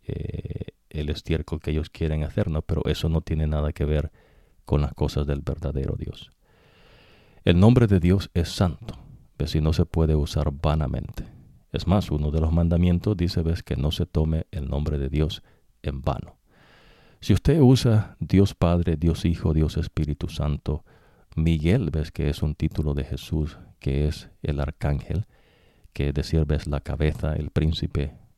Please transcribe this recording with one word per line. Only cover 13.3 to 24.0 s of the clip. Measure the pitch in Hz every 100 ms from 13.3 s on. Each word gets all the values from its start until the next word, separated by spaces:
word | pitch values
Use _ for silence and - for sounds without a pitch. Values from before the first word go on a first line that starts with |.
| -
¿ves? | 82 82
Que | - 69
no | 71
se | -
tome | 85 - 78 80 -
el | - 69
nombre | 71 73 73
de | 69
Dios | 71 78 - - _ _ _
en | - 67
vano. | 67 - - - _ _ _ - _ _ _ _
Si | -
usted | 101 - 156
usa | 127 131 123 107 - -
Dios | 78 92 98
Padre, | - 87 87 87 78
Dios | 85 80
Hijo, | - 78 85
Dios | 78 76 80
Espíritu | - - 76 73 -
Santo, | - 73 71 - 76 - - _ _ _ -
Miguel, | 80 82 78 107 87
¿ves? | 78 78
Que | - 71
es | 73
un | 78
título | 73 80 - 76
de | 71
Jesús, | 65 69 - 78 78 - - -
que | - 67